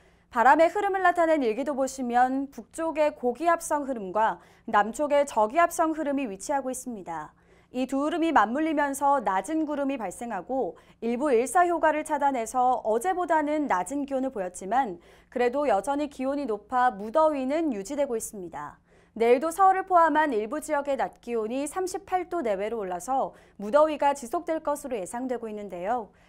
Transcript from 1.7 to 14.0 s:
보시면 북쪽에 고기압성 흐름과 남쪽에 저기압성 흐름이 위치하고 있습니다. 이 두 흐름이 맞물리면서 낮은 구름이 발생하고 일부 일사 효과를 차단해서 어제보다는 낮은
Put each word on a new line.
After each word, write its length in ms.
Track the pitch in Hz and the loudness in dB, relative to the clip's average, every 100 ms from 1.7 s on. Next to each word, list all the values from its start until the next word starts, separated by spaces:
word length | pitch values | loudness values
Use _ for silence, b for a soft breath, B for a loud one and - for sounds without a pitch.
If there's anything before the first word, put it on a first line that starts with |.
보시면 800 | 269 262 - 240 240 254 269 277 | -2 -2 -4 0 2 2 0 -6
북쪽에 600 | - - - 330 311 302 294 | -10 -14 -6 -4 0 0 0
고기압성 720 | 247 240 339 339 - 302 269 | -4 0 0 0 0 -4 -4
흐름과 540 | 240 190 190 220 170 B B - | -6 -4 0 0 -2 B B 0
남쪽에 600 | 208 208 226 294 285 285 | 2 2 0 2 2 2
저기압성 680 | 226 214 302 339 339 320 | 2 2 4 2 2 0
흐름이 360 | 311 285 277 254 | 0 -2 -2 -4
위치하고 400 | 190 - 277 254 | -8 -4 -2 -2
있습니다. 640 | 254 254 214 175 160 151 _ b b b | -8 -10 -12 -10 -10 -12 _ b b b
이 160 | 254 254 | -6 -2
두 180 | 269 294 | -2 -2
흐름이 260 | 339 330 | 0 2
맞물리면서 920 | 254 208 262 320 302 285 277 277 277 | 4 4 0 -2 0 -2 0 2 2
낮은 440 | 202 190 196 320 302 | 2 -2 -2 -4 -2
구름이 320 | 285 277 277 | -2 -4 -4
발생하고 800 | 220 - 240 196 170 262 185 - B B | -6 -8 -8 -8 -6 -4 -4 -8 B B
일부 320 | 226 233 294 | -4 -2 2
일사 340 | 226 262 359 349 | 2 2 2 4
효과를 380 | 330 311 302 302 | 4 2 0 -2
차단해서 680 | 294 277 262 220 254 254 247 220 | 0 0 -2 -4 0 0 0 0
어제보다는 800 | 220 370 359 349 320 294 302 285 | 0 0 -2 2 2 2 -2 0
낮은 380 | 185 180 285 | 0 -2 -6